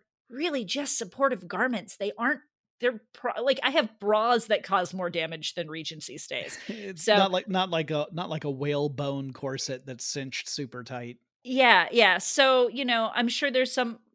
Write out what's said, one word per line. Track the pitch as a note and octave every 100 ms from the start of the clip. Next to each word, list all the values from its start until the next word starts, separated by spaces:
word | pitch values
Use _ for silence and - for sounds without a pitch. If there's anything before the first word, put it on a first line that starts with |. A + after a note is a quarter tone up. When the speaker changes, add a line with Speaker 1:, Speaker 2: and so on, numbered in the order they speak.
| _ _ _
Speaker 1:
really | B3 E4+ C#4
just | F3+ C4 C#4 -
supportive | F#3+ - C4+ G3+ F3
garments. | F#3+ B3+ G#3+ - -
They | G3+ -
aren't, | B3+ C#4+ _ _ _ -
they're | A#3+ A3 _
pro-, | - B3 -
like, | C4 -
I | C4
have | D4+ A3 -
bras | G3+ G#3+ A#3 A#3 A3
that | G3+
cause | - F#3+ F3
more | F#3 F3
damage | E3+ D#3+ D#3+ -
than | F3 D#3+
Regency | D#3+ D3+ D#3 - D3
stays. | - C3 - -
Speaker 2:
<laughs> | -
It's | A3 G3 E3
Speaker 1:
So | A3 G3+
Speaker 2:
not | G3
like, | F#3 G#3+
not | F#3 F#3
like | E3 D#3
a, | D3+ D3+
not | D#3+ F3+
like | D3
a | D3
whalebone | C3 D3 C#3+ D3 C3+ C#3 C#3 C3+
corset | B2+ C3+ C3 - C3 C3+
that's | A#2+
cinched | - C#3+ C3 - -
super | - B2+ B2
tight. | A#2 B2 A#2+ B2 _ _
Speaker 1:
Yeah, | A#3+ C4 B3 F#3 E3
yeah. | A#3 G3 F3+
So, | - D4 C4+ B3+ A#3+
you | A#3+
know, | B3+ A#3 A3
I'm | - A#3+
sure | - C#4
there's | B3+ B3+
some | C4+ A#3 A3 _